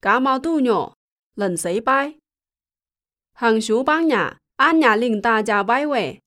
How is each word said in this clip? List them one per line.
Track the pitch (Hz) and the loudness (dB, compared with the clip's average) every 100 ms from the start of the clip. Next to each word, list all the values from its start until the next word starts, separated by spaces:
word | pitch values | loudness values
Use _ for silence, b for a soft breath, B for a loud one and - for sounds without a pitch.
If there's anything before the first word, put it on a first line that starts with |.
Cá | 196 233 | 0 0
mò | 262 262 | 2 -2
tu | 285 320 | -2 0
nhổ, | 254 196 135 _ _ _ _ - | 2 0 -2 _ _ _ _ -6
lần | 202 170 | -4 -4
sấy | 180 185 | -4 -2
bái. | 226 269 285 302 _ _ _ _ _ _ _ _ _ _ _ | 0 0 0 -8 _ _ _ _ _ _ _ _ _ _ _
Hàng | _ 233 220 | _ 0 0
chú | 220 220 | 0 -2
bang | 269 311 330 | 0 0 0
nhà, | 240 165 - _ _ | 0 -2 -8 _ _
an | 277 320 | 2 4
nhà | 277 214 | 4 2
linh | 247 214 | 0 -2
ta | 233 226 214 | 0 0 0
cha | 208 | -2
bái | 196 247 294 | 0 -2 0
wẻ. | 269 160 - | -2 -4 -8